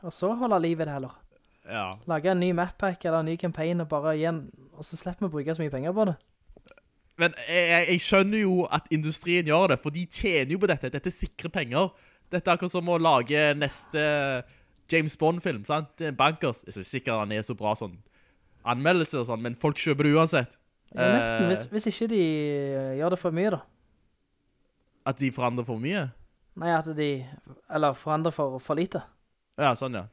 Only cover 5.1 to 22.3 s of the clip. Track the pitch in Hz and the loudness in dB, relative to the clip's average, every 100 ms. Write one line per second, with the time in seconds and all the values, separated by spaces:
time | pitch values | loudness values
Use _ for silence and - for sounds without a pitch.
5.1 | 175 190 151 143 160 151 135 147 196 214 | -4 -4 -4 -4 -2 -2 -2 -4 0 0
6.1 | 156 _ _ _ - _ - _ _ _ | 0 _ _ _ -20 _ -20 _ _ _
7.1 | - 170 - 120 175 170 170 170 175 - | 0 0 0 -2 2 4 4 4 0 4
8.1 | 196 196 214 202 180 175 151 - 156 156 | 4 4 2 2 2 2 -2 0 -2 -2
9.1 | 151 - 175 160 156 190 127 151 151 175 | -4 0 0 4 4 4 2 -2 -6 -8
10.1 | - 208 165 131 180 196 156 131 143 185 | -4 0 2 0 0 2 0 -2 -4 -6
11.1 | - - - 170 185 131 127 185 - _ | -4 -8 -6 -8 -6 -2 0 0 -2 _
12.1 | _ _ 180 185 175 180 180 170 170 165 | _ _ -2 2 0 0 -2 0 2 6
13.1 | 139 123 147 151 147 147 - - 156 151 | 4 4 2 2 2 -2 -4 -6 -2 0
14.1 | 147 139 131 - _ _ _ _ 165 156 | 0 -2 -4 -6 _ _ _ _ 0 0
15.1 | - 160 170 180 123 101 151 156 - 160 | 0 0 0 -4 -6 -2 -4 -4 -8 -8
16.1 | 131 151 160 151 113 - - 92 135 - | 2 2 2 -4 -4 -10 -12 -8 -6 -2
17.1 | 113 104 107 110 95 107 110 107 90 _ | -2 -2 -4 -4 -4 -2 -2 -4 -12 _
18.1 | _ _ _ _ _ 117 120 143 180 156 | _ _ _ _ _ -4 0 4 4 2
19.1 | 147 117 113 120 120 151 147 - 139 147 | -2 -2 -4 -4 -2 -2 0 0 2 4
20.1 | 147 160 156 123 _ _ _ _ 117 123 | 6 4 2 0 _ _ _ _ 2 4
21.1 | - 113 - 180 190 127 214 214 - 226 | 4 2 2 2 2 -2 -4 -4 -4 0
22.1 | 220 170 | 2 2